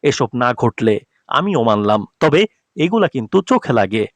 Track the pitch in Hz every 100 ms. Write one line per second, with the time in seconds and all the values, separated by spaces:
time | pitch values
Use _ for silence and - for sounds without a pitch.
0 | 151 131 120 120 123 123 120 - 113 104
1 | _ _ - 135 190 175 117 104 104 107
2 | - _ 156 147 214 _ _ - 165 220
3 | 180 131 110 185 190 254 - 117 98 110
4 | 104